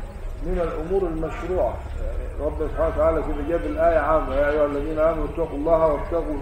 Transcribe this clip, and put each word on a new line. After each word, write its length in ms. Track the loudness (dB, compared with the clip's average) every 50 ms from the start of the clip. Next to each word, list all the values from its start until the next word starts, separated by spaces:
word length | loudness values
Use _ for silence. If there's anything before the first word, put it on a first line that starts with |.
| -10 -10 -10 -10 -8 -8 -8 -6 -4
من 180 | -2 0 0
الأمور 420 | 0 0 -2 -4 -2 0 0 0 0
المشروعة. 720 | 0 -2 -2 -4 -4 -4 -4 -4 -2 0 2 2 0 0 -4 -6 -6 -6 -4 -4 -4 -4 -4 -6 -6 -6 -4
ربنا 280 | -4 -4 -2 -2 -4 -2
سبحانه 200 | 0 0 0 0 2
وتعالى 260 | 2 2 2 2 2 0
كده 260 | -2 -2 -4 -2 -2
جاب 120 | -2 -2 -2
الآية 320 | -2 0 2 4 4 4 4
عامة: 360 | 4 4 2 2 2 2 2
"يا 160 | 2 2 2
أيها 160 | 4 2 2
الذين 320 | 2 0 0 -2 -2 0 2
آمنوا 260 | 2 2 2 2 -2
اتقوا 340 | -4 -2 -2 -4 -2 -2 -2
الله 280 | 0 2 4 4 4
وابتغوا 480 | 4 2 0 -2 -2 -2 -2 -2 -2 -4 -4